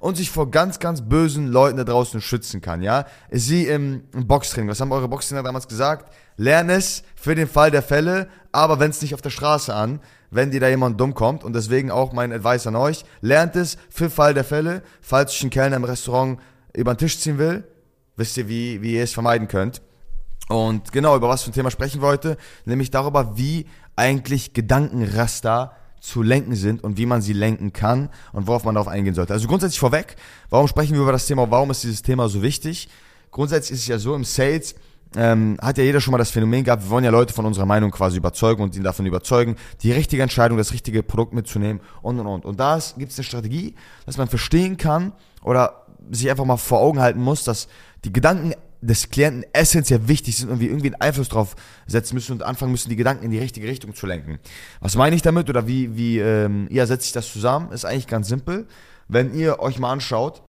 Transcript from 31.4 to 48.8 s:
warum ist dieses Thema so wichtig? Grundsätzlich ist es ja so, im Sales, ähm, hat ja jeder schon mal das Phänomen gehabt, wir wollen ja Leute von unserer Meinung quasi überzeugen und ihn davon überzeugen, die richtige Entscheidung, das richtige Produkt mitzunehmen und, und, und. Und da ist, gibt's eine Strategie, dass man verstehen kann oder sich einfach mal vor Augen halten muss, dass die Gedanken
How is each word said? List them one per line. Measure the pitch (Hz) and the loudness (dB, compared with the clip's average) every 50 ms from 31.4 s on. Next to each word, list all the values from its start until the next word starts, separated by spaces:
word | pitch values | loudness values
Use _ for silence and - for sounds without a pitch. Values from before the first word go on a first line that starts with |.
| 123 110 | 2 4
warum | 113 123 139 139 | 4 2 2 2
ist | 135 - - | -2 -4 -4
dieses | 120 110 101 | -6 -6 -4
Thema | - 131 131 127 120 110 | -2 0 0 2 0 0
so | 101 101 | 0 0
wichtig? | 98 127 147 - - 156 170 175 - - - - - - _ - _ _ | 0 0 -2 -2 -6 -8 -8 -8 -12 -16 -20 -20 -20 -20 _ -20 _ _
Grundsätzlich | - - 147 147 160 156 143 - 135 127 | -4 -4 -2 0 0 -2 -2 -2 -8 -6
ist | |
es | 113 | -4
ja | 117 120 110 | -4 -4 -2
so, | 104 123 147 | -2 -2 -4
im | 143 123 | -4 -4
Sales, | - - - 131 139 151 160 156 - - - - - _ - - - - | -4 0 0 2 2 0 -2 -4 -8 -16 -16 -20 -20 _ -20 -20 -10 -2
ähm, | - 117 117 113 110 110 107 104 - | 2 4 4 4 4 4 2 0 0
hat | - 127 120 139 | -2 -2 2 2
ja | 131 | 2
jeder | 135 143 143 | 4 4 2
schon | - 131 | 2 2
mal | 131 120 | 2 2
das | 117 - | 2 2
Phänomen | - 117 110 110 117 127 135 | 2 0 2 2 2 2 4
gehabt, | 127 120 107 | 2 2 2
wir | 98 95 | 2 0
wollen | 110 123 127 | 0 2 4
ja | 120 | 6
Leute | 110 117 123 120 | 6 6 6 4
von | - - 110 | 2 -2 -2
unserer | 110 107 98 98 | -2 0 0 2
Meinung | 98 104 107 107 101 | 2 4 4 4 2
quasi | - - 95 92 90 | 0 0 0 0 0
überzeugen | 92 82 92 - - - 113 113 101 104 | 0 -2 -2 -2 2 2 2 4 2 0
und | 98 87 | -4 -2
ihn | 98 | -2
davon | 95 95 92 - 98 | -4 -4 -2 -2 -2
überzeugen, | 95 87 90 - - 127 120 120 117 113 - - - - - | -2 -2 -2 -2 2 4 4 4 2 -2 -6 -10 -20 -16 -2
die | - 113 | 0 2
richtige | 123 143 156 - - 131 135 | 2 2 0 0 0 0 0
Entscheidung, | 123 - 123 117 117 117 110 | 0 4 4 4 4 4 2
das | 107 - | 0 -2
richtige | - 117 - - 107 110 104 | -4 -6 -6 -2 -2 -2 -2
Produkt | - - - 117 113 - | 0 -2 -2 -2 -2 -2
mitzunehmen | 117 104 - - 107 101 104 107 98 - - - - | -6 -6 -4 -4 -2 -2 -2 -4 -6 -10 -16 -20 -12
und, | - 110 123 123 | -8 -6 -6 -4
und, | 110 | -4
und. | 104 98 87 - | -6 -8 -8 -8
Und | - 101 95 | -10 -4 -2
da | 131 143 156 | 0 0 0
ist, | 160 151 - - 127 | 0 -2 -8 -10 -12
gibt's | 135 131 - | -12 -12 -10
eine | - 127 | -10 -10
Strategie, | - - 120 110 110 123 160 190 226 - - - - - - - | -8 -8 -8 -6 -6 -6 -6 -8 -8 -12 -16 -20 -20 -20 -20 -14
dass | - 127 - | -12 -4 -4
man | 135 | -2
verstehen | 117 - 113 - - - 165 180 190 190 | -2 0 -2 0 2 4 4 4 2 -2
kann | 160 - 160 151 165 180 196 202 _ - _ _ - - | -2 0 0 2 2 0 -4 -8 _ -20 _ _ -8 -2
oder | - 123 127 123 - - - - - - - - - | 2 4 4 4 2 0 -8 -20 -20 -20 -20 -14 -8
sich | 117 113 127 131 | -6 -2 0 0
einfach | 135 131 135 | 0 0 2
mal | 131 127 | 2 2
vor | 113 - - 123 107 | 0 2 2 4 4
Augen | 110 147 156 139 | 6 4 4 4
halten | 127 123 117 117 | 4 4 4 2
muss, | 123 131 147 147 - | 0 0 0 0 -2
dass | - 110 - - - - - - - - - - | -4 -4 -4 -6 -12 -18 -20 -20 -20 -20 -12 -10
die | 104 | 0
Gedanken | 95 - - 156 185 180 151 170 - - - - - - | 0 4 4 4 4 4 -2 -4 -6 -6 -14 -20 -20 -10